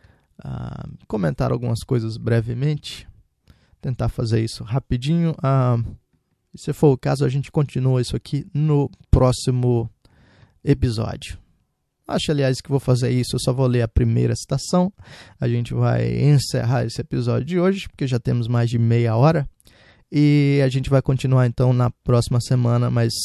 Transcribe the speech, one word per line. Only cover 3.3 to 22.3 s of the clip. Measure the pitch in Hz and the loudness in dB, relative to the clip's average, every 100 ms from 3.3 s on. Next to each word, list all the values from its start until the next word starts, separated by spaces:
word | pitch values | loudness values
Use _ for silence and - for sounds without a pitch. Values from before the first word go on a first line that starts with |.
| _ _ _ _ _ | _ _ _ _ _
tentar | 139 123 117 | -8 -4 -4
fazer | - 120 113 | -2 0 0
isso | 113 - | -2 -6
rapidinho. | 117 131 - 127 131 170 165 - | -6 -6 -2 -4 0 0 0 -2
Ah, | 135 135 123 120 117 - _ _ _ _ _ | 0 2 2 0 -2 -10 _ _ _ _ _
se | - - | -12 -8
for | 147 156 | 2 4
o | 127 | 4
caso, | 143 139 | 0 -2
a | 135 | 0
gente | 135 139 | -2 -2
continua | - 143 139 131 127 | -2 -2 -2 0 0
isso | 123 123 | 0 -6
aqui | - 143 - | -6 -8 -6
no | 143 156 143 143 - _ | -2 0 2 0 -6 _
próximo | - 131 123 - 127 123 120 117 - _ _ _ _ _ _ | 4 4 2 -2 0 0 0 -2 -10 _ _ _ _ _ _
episódio. | - 143 131 110 110 - - - - _ _ _ _ _ - | -4 0 0 -2 -6 -8 -12 -16 -18 _ _ _ _ _ -8
Acho, | - - | -4 -2
aliás, | 147 135 131 | 0 0 -2
que | - | -2
vou | 139 | -2
fazer | - 123 123 | 2 0 2
isso, | 123 120 123 | -2 -2 -2
eu | |
só | - | -2
vou | 127 131 | 0 2
ler | 123 | 2
a | 113 | 0
primeira | - 120 117 123 | 0 2 2 0
citação. | 117 - 139 - 180 180 - - - - - | -2 -4 -6 0 0 0 -4 -18 -20 -20 -8
A | 123 | -4
gente | 120 120 | -2 -4
vai | 123 120 120 117 120 | 0 0 2 0 2
encerrar | 135 147 - 127 117 131 | 4 4 2 -2 -2 -2
esse | 117 - | -2 -6
episódio | - 131 120 120 | -6 -4 -2 -2
de | 139 180 | -2 0
hoje, | 180 196 - | 0 0 -6
porque | - 135 | -8 -4
já | 123 | -2
temos | 127 120 113 | -2 -2 0
mais | 120 117 | 0 0
de | 120 | 2
meia | 117 117 117 113 | 2 2 2 4
hora. | 143 160 135 - _ _ _ _ _ | 4 2 -2 -10 _ _ _ _ _
E | 143 147 147 139 139 | 2 4 4 4 4
a | 135 | 2
gente | 131 127 | 0 2
vai | 135 | 2
continuar, | - 131 131 131 123 | 2 0 2 2 2
então, | 120 127 | 2 2
na | 123 123 | 2 0
próxima | - - 123 - | -2 0 2 2